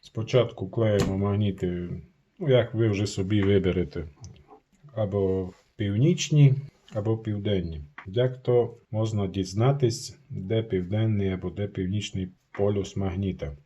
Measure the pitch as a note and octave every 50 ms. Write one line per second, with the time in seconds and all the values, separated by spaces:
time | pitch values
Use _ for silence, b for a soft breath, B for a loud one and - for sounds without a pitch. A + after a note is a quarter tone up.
0 | _ - _ A2+ A2 - - B2+ A2+ - - - F#2+ F#2 - - A2+ G#2+ G#2 G2+
1 | F#2+ F#2 F#2+ F#2+ G2+ G2+ G2+ G2+ G#2+ G2+ F#2 - F#2+ F2+ F2 F2 F2 F2 F2+ F2+
2 | D#2+ - _ _ _ _ _ _ F#3+ D3 C3 B2 A2 A2+ - A2 A2+ A2 G2+ F#2+
3 | G#2 G2+ - - F#2+ F#2 G#2+ G#2 G2 G2 G2+ G2 F2 F#2 F2 F#2 F2 D2+ - F2
4 | D#2+ D#2 - _ - - - - - _ - - _ _ _ _ _ - - A2+
5 | G#2+ F#2+ G2 G2+ G2 F#2+ F#2+ F#2+ F#2 F#2 - - _ _ _ - G#2+ G2+ G2+ G#2
6 | B2+ E3 F3+ F3+ - - D3+ D3+ C#3+ C3+ B2+ - - - _ _ _ - - A2
7 | G2+ A2 A2 A2 - A2 G#2 G2+ G2+ G#2 G2+ F#2+ E2+ E2 D#2+ D2+ D2 - _ -
8 | - F#2+ F#2 A#2 B2 C3 B2+ - - - B2 A#2+ A#2 A#2 - - _ _ - G#2+
9 | A2 A2+ A2 G#2 G2+ F#2 F2+ G2 F#2 - F#2+ G2+ A2+ C3 C#3 C#3+ C3 A2+ A2 -
10 | - - - - _ _ - G2+ F#2+ F#2+ A2+ A2 - - F#2+ F#2 F2+ F2 G2+ G#2+
11 | A2+ A2+ A2 G2+ G2 F#2+ F#2+ F2+ F2+ F#2 E2+ F#2+ G2+ G2+ - - F#2+ F2+ F#2+ G#2
12 | G2 - - F#2+ F#2 F#2 - _ _ _ _ - G2+ G#2 G2+ G2+ F#2+ - - G2
13 | G2 F#2+ F2+ F#2+ G2 F#2+ F2+ - E2+ D2 C#2+ - _